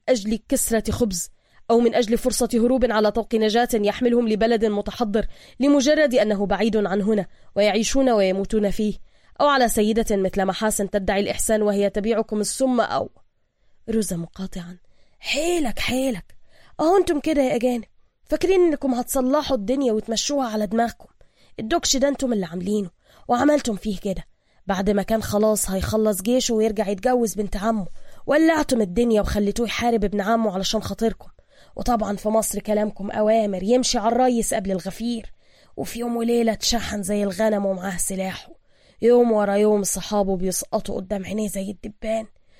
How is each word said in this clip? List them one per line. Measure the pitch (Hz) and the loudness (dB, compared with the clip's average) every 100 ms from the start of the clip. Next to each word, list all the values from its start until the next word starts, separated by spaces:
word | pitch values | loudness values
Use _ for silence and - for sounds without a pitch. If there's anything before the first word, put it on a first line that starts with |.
| - | -2
أجل | 254 202 220 - | -2 -2 -4 -2
كسرة | 269 - 226 214 | -2 0 -2 0
خبز، | - 233 175 - - _ - - | -2 -2 -2 -10 -16 _ -10 0
أو | 233 | 2
من | 240 | 4
أجل | 226 214 233 | 2 2 0
فرصة | 254 214 240 | 0 -2 0
هروب | 233 240 262 233 | 2 2 2 2
على | 214 214 | 2 2
طوق | 233 214 | 0 -2
نجاة | 226 220 220 240 | 0 2 2 2
يحملهم | 226 202 - 247 240 226 | 0 0 0 2 2 2
لبلد | 214 226 233 | 2 2 2
متحضر | 220 202 - - 220 214 - - - - | 0 0 -4 -4 -2 0 -2 -6 -14 0
لمجرد | 277 285 254 302 294 | 4 6 6 4 4
أنه | 240 214 202 202 | 4 2 0 0
بعيد | 190 220 214 | 0 0 0
عن | 202 202 | 0 0
هنا، | 196 214 175 - - - | 0 0 -2 -10 -6 0
ويعيشون | 208 202 214 269 262 | 2 2 2 2 4
ويموتون | 220 190 185 196 220 202 | 4 2 0 -2 0 0
فيه، | 185 214 - - _ _ - | 0 -2 -4 -12 _ _ 0
أو | 294 | 2
على | 269 233 | 4 2
سيدة | 226 214 226 220 202 | 2 2 0 0 0
مثل | 190 202 | 0 0
محاسن | 190 180 220 214 196 | -2 0 -2 -2 -2
تدعي | 208 190 196 | -2 0 0
الإحسان | 202 - - 214 | -2 -2 0 2
وهي | 208 202 202 | 2 0 0
تبيعكم | 208 208 214 220 214 | 0 -2 -2 -2 -4
السم | 202 - 262 240 | -4 -2 0 2
أو،" | - 131 - - _ _ _ _ _ - - | 0 -2 -4 -12 _ _ _ _ _ -16 -4
روزا | 226 196 170 | -4 -2 -6
مقاطعا: | 165 - 190 - 175 180 - _ _ _ | -8 -12 -12 -12 -14 -18 -20 _ _ _
حيلك، | - 269 330 349 262 - | -8 -4 0 0 0 -2
حيلك، | - 254 262 196 - - - - - - | -2 -2 -2 -4 -10 -20 -20 -20 -14 -2
أهو | 311 392 | 4 4
أنتم | 359 294 | 2 0
كده | 320 285 | 0 2
يا | 254 | 2
أجانب، | 247 247 240 - _ _ _ | 2 0 -2 -6 _ _ _
فاكرين | - 311 359 381 | -6 0 2 4
إنكم | 349 285 277 | 4 2 -2
هتصلحوا | 240 240 269 254 294 285 262 | -2 -2 -2 2 0 0 -2
الدنيا | 196 277 262 | 0 0 0
وتمشوها | 214 214 220 - 285 247 | 0 -2 -4 -2 -2 -2
على | 214 208 | -4 0
دماغكم؟ | 226 233 - - _ - _ _ - | 0 0 -4 -20 _ -20 _ _ -10
الدكش | 220 339 - 269 | -2 -2 0 0
ده | 277 | 0
أنتم | 277 262 | 0 -2
اللي | 220 170 | -2 -4
عاملينه، | 175 180 208 190 - _ _ - | -6 -4 -4 -4 -12 _ _ -2
وعملتم | 240 285 294 - 202 | 0 2 2 0 -6
فيه | 214 190 | -6 -6
كده، | 202 170 - _ _ _ - | -6 -6 -10 _ _ _ -6
بعد | 190 196 | -2 0
ما | 202 | 0
كان | 190 226 | 0 -2
خلاص | - 208 214 208 - | 0 2 2 2 -2
هيخلص | 190 180 220 214 190 | -4 -2 0 0 0
جيشه | 190 254 247 | 0 0 2
ويرجع | 220 220 208 196 | 0 0 0 -4
يتجوز | 196 247 247 226 | -2 0 0 0
بنت | 202 202 202 | -2 -4 -2
عمه، | 214 220 180 - - - - | -2 -2 -4 -8 -12 -8 0
ولعتم | 294 320 320 294 240 | 4 4 4 2 0
الدنيا | 202 175 240 214 | 0 0 2 2
وخليتوه | 196 214 208 202 233 | 2 0 0 0 -4
يحارب | - 233 233 | -2 0 0
ابن | 196 202 | 0 -2
عمه | 196 226 220 | 0 0 0
علشان | 185 190 220 | -2 -2 -2
خاطركم. | - 196 226 - - - _ _ - - | -4 -2 -2 -2 -12 -20 _ _ -14 -6
وطبعًا | - 233 202 202 | 0 0 -2 -4
في | 214 | -2
مصر | 220 214 202 | 0 0 -4
كلامكم | 208 208 214 - 196 | -2 0 -2 -4 -6
أوامر، | 214 214 226 208 185 | 0 2 2 2 -2
يمشي | 190 247 247 240 | 2 2 2 0
على | 208 | 2
الريس | 233 254 240 214 | 2 2 2 0
قبل | 220 190 | -2 -2
الغفير، | 190 190 - 233 233 - - _ _ _ - | -4 -6 -8 -6 -6 -10 -18 _ _ _ -10
وفي | - 233 | -8 -6
يوم | 240 233 | -4 -2
وليلة | 233 233 226 | 0 2 2
اتشحن | 208 - 233 - 208 | 0 0 0 -2 -4
زي | 185 208 | -2 -2
الغنم | 202 185 220 208 196 | -2 0 0 2 0
ومعاه | 190 190 175 | -2 -4 -4
سلاحه، | - 190 190 180 - - _ _ _ - | -4 -4 -6 -8 -14 -20 _ _ _ 0
يوم | 226 247 240 | 4 6 6
ورا | 214 202 | 4 2
يوم | 202 214 208 | 2 4 2
صحابه | 190 - - 208 196 190 | 0 -4 -2 0 0 0
بيسقطوا | 185 - - 220 - 196 | -2 -4 -4 -4 -4 -8
قدام | 185 202 | -6 -6
عينيه | 185 208 214 | -6 -6 -4
زي | 196 190 | -6 -8
الدبان. | 202 220 - 220 220 220 _ _ | -10 -14 -10 -4 -4 -6 _ _